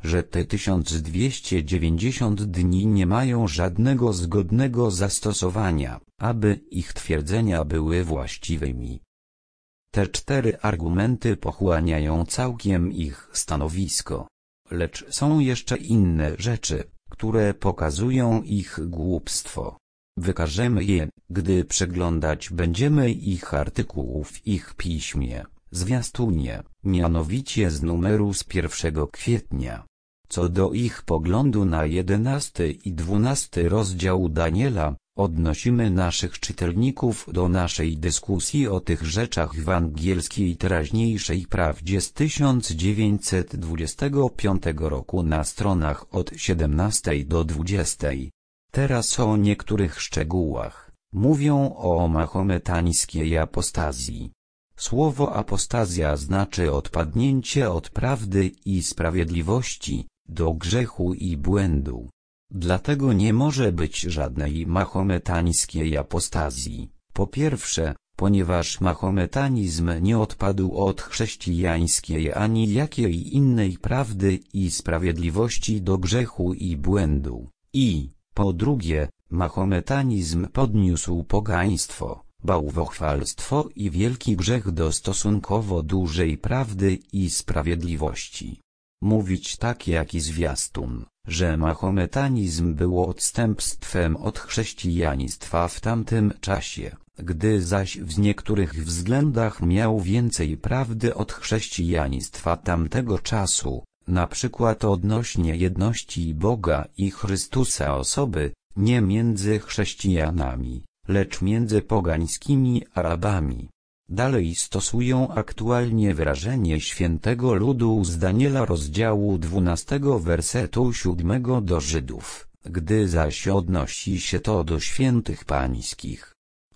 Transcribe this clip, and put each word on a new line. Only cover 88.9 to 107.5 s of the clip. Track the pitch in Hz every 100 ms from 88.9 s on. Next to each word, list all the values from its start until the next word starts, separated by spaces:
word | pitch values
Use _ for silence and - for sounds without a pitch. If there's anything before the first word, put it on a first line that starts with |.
| -
Mówić | 101 110 95 92 - -
tak | 117 120 -
jak | 82 76
i | 87
zwiastun, | 76 80 82 67 - - 62 58 58 _ -
że | 82 90 78
mahometanizm | 80 78 95 98 85 135 139 127 95 80 85 76
było | 90 90 90
odstępstwem | 87 - - 117 104 - - - - 85 80
od | - -
chrześcijaństwa | - - 110 - 90 87 80 67 64 - - 85 87
w | -
tamtym | 110 117 107 113 104 -
czasie, | - 98 - - - - - -
gdy | 80 80 107 104
zaś | 87 101 92 -
w | 87 80
niektórych | 101 101 - 104 87
względach | 73 80 85 90 131 151 117 110 -
miał | 85 92 113 110
więcej | 90 110 120 - 78 78
prawdy | 110 127 123 110 117 -
od | 107
chrześcijaństwa | - - 110 - - 85 85 71 67 - - 85 85
tamtego | - 85 78 123 123 95
czasu, | - 113 95 - - 64 - _ -
na | 90 85
przykład | - 123 - 117 107 110
odnośnie | 98 98 110 117 - 85 82
jedności | 90 90 101 113 - - 82
Boga | 76 98 117 90 73 73 -
i | 98
Chrystusa | - 98 95 -